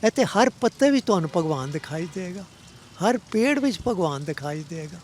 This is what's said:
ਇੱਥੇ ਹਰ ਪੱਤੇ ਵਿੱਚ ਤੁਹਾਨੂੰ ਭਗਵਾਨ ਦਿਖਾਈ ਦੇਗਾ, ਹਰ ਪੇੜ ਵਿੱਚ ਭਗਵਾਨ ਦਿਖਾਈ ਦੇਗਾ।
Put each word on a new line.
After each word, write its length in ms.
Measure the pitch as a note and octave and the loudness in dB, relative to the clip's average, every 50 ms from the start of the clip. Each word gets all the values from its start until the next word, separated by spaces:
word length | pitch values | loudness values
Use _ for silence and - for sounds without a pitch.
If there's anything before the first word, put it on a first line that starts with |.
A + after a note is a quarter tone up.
| - | 2
ਇੱਥੇ 220 | A3 - - B3 | 2 2 2 0
ਹਰ 240 | - - G3 A#3+ C4+ | 2 4 4 4 4
ਪੱਤੇ 420 | - - - A3+ - - C#4 C#4+ | 4 0 -2 -2 2 4 2 4
ਵਿੱਚ 140 | C#4 C4+ - | 4 2 2
ਤੁਹਾਨੂੰ 240 | - G#3 F#3 D#3+ D3+ - | 2 2 2 2 0 0
ਭਗਵਾਨ 340 | F3+ E3 D#3 D#3 C3+ C3 C#3 | 0 0 0 -2 -2 -4 -6
ਦਿਖਾਈ 360 | D3 D#3 - - D3 D#3+ E3+ F3 D3 | -6 -8 -8 -6 -8 -8 -8 -8 -8
ਦੇਗਾ, 280 | F#3+ F#3 F3+ F3+ G3+ F#3+ - - - - - - - - - - - E3 | -10 -10 -8 -10 -12 -14 -16 -20 -20 -20 -20 -20 -20 -20 -20 -8 0 0
ਹਰ 140 | G#3+ B3 | 2 2
ਪੇੜ 420 | A#3 - - - G#3+ A3+ C4+ D4 C#4+ | 0 -4 -4 0 2 2 2 2 2
ਵਿੱਚ 180 | C4 C#4 G#3 - - | 0 0 -2 -2 -4
ਭਗਵਾਨ 360 | B3 A#3 F3+ F3+ D#3 C#3+ C#3 D3 | -4 0 0 0 0 -2 -4 -6
ਦਿਖਾਈ 400 | D3 D3+ - C3+ D3 D3 D#3 D#3 - | -6 -8 -6 -6 -6 -6 -6 -8 -10
ਦੇਗਾ। 300 | E3 D#3+ D#3 D3+ D#3+ E3+ | -10 -10 -10 -12 -14 -16